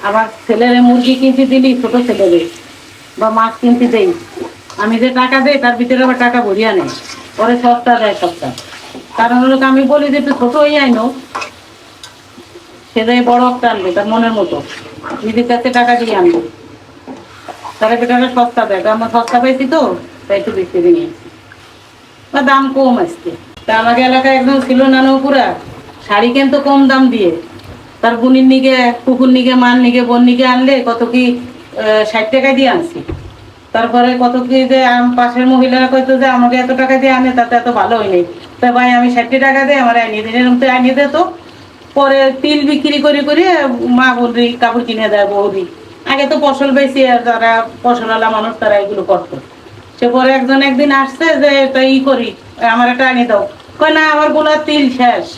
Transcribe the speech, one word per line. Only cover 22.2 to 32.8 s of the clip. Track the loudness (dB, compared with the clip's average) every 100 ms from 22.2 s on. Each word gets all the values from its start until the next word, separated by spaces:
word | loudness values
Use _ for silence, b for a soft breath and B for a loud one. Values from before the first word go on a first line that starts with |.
| -8
বা | -2 2
দাম | 2 2
কম | 0 2 2
আজকে। | -2 -6 -12 -12 -18 -12 -4
তা | 0
আমাদের | 2 2 2
এলাকায় | 2 2 2
একজন | 2 0 0
ছিল | 2 4 4
নানুপুরা, | 2 2 2 0 0 -4 -14 -20 -20 -20 -2
শাড়ি | 0 2
কিনতো | 2 2 0 2
কম | 2 4
দাম | 4 2
দিয়ে, | 2 0 -2 -10 -20 -20 -20 -20 -4
তার | -2 0
বোনের | 2 4 4
নিগে, | 4 2 2 0 -2
কুকুর | -2 2 2 4
নিগে, | 4 2
মার | 4 4
নিগে, | 2 2 0
বোন | 2 4
নিগে | 4 2
আনলে | 2 2 2 0
কত | -2 -2
কি, | 0 0
আহ, | -2 -8 -18 -16 -6 0 0 0
ষাট | -2 -2
টাকা | 0 0 2
দিয়ে | 0
আনছি। | 0